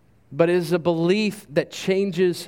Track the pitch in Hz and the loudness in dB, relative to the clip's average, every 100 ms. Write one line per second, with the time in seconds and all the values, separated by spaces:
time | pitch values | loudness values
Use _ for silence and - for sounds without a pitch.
0 | _ _ _ 135 170 180 160 175 160 165 | _ _ _ 0 2 2 0 0 0 0
1 | 170 208 214 - - 151 156 - - 190 | 2 2 0 -4 -4 -4 -4 -6 -2 0
2 | 202 165 185 170 | 0 0 0 -2